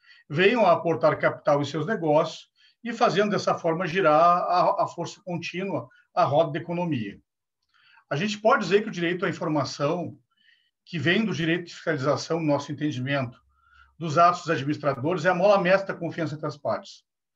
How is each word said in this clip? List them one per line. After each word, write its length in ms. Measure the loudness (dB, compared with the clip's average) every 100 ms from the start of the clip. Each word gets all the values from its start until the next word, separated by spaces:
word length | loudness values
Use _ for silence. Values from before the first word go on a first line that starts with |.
| _ -20 _
venham 380 | 2 4 4 4
a 60 |
aportar 480 | 4 2 2 2 2
capital 420 | 0 0 0 0
em 40 | 0
seus 200 | -4 -4
negócios 640 | -2 2 2 2 -4 -18 _ _ _
e 80 | -12
fazendo 400 | 0 2 2 2
dessa 260 | 0 -2 -2
forma 280 | -2 -2 -2
girar 340 | 0 4 6
a, 640 | 6 4 2 2 2 2
a 40 | -2
força 340 | -4 -10 -12
contínua, 640 | -10 -8 -8 -8 -6 -6 -8 _ _
a 100 | 0
roda 300 | 2 2 0
da 60 | -2
economia. 600 | -6 -6 -4 -4 -6 -12 _ _ _ _ _ _ _ _ _
A 60 | -4
gente 220 | -4 0
pode 240 | 2 2
dizer 200 | 2 0
que 60 | 0
o 20 |
direito 340 | -4 -4 -2 -4
à 40 |
informação, 880 | -4 -4 -2 -4 -4 -2 -2 -6 -12 _ _ _ _ _ _ _
que 120 | -4
vem 260 | 0 2
do 100 | 0
direito 320 | -2 0 -2 -4
de 80 |
fiscalização, 680 | -8 -4 -2 0 -2 -2 -2
no 60 | 0
nosso 260 | -2 -2
entendimento, 680 | -6 -4 -4 -4 -4 -4 -10 _ _ _ _ _ _
dos 200 | -2 4
atos 240 | 6 4
dos 80 | -2
administradores, 760 | -2 -2 -2 -2 -2 -2 0 0
é 40 |
a 60 | 2
mola 260 | 4 4
mestra 320 | 4 2 0
da 60 | -8
confiança 360 | -8 -6 -6 -6
entre 120 | -8
as 100 | -8
partes. 460 | -6 -6 -8 -20 _ _ _